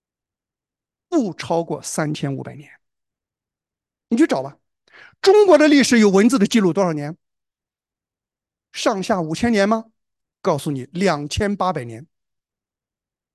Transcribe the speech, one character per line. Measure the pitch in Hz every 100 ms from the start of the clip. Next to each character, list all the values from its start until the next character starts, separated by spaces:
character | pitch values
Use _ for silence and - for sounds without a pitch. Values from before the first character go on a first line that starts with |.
| _ _ _ _ _ _ _ _ _ _ _
不 | 339 214
超 | 156 - 170
过 | 165 147
三 | - - 151
千 | 156 143
五 | 135
百 | 127 127
年， | 147 _ _ _ _ _ _ _ _ _ _ _ _ _ _
你 | 233
去 | 330
找 | 143
吧。 | 135 - _ _ _ - - _
中 | - 415 403
国 | 302
的 | 302
历 | 285
史 | 233 240
有 | 208
文 | 190 226
字 | 254
的 | 202
记 | 233
录 | 185
多 | 160
少 | 185
年？ | 151 147 - _ _ _ _ _ _ _ _ _ _ _ _ _ _ _
上 | - - 202
下 | 180 196
五 | 160 165
千 | 240
年 | 214 196
吗？ | 226 226 _ _ _ _ _
告 | 190 147
诉 | 160
你， | 135 123
两 | 175 190 151 147
千 | - 208 202
八 | 185
百 | 156
年。 | 117 113 156 _ _ _ _ _ _ _ _ _ _ _ _